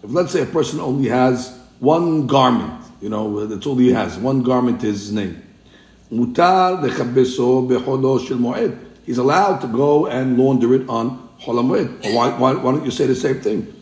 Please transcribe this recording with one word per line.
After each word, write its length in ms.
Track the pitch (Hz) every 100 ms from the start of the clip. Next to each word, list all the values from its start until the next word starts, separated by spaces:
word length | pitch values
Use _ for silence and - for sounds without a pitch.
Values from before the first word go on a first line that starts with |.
If, 80 | 104
let's 200 | 151 170
say, 100 | 175
a 40 | 127
person 340 | 160 135 151
only 300 | 139 139 123
has 480 | 127 127 120 - - - -
one 460 | 131 160 170 156 127
garment, 580 | 131 127 117 - - - -
you 80 | 104
know, 360 | 107 107 104 107
that's 200 | 101 143
all 100 | 127
he 160 | 127
has. 260 | 117 101 90
One 260 | 123 135
garment 400 | 123 127 123 -
is 180 | 110 101
his 100 | 101
name. 320 | 107 95 82 - _ - - _ _ _
Mutar 720 | 110 120 - 175 185 185 185
lechabeso 840 | 135 - 120 131 127 127 123 127 127
becholo 580 | 123 127 135 131 131 -
shel 120 | 127
moed. 400 | 120 214 226 - - - -
He's 140 | 123
allowed 400 | 131 165 202 160
to 80 | 127
go 400 | 113 143 147 151
and 300 | 127 131 123
launder 360 | 135 127 117
it 160 | 127 127
on 400 | 113 117 127 - -
Chol 200 | - 120
Hamoed. 540 | 127 - 120 - 104 117
Why, 140 | 120
why, 240 | 123 131
why 180 | 131 123
don't 120 | 143
you 80 | 135
say 140 | - 135
the 100 | 127
same 260 | 147 131
thing? 220 | 104 95 73 -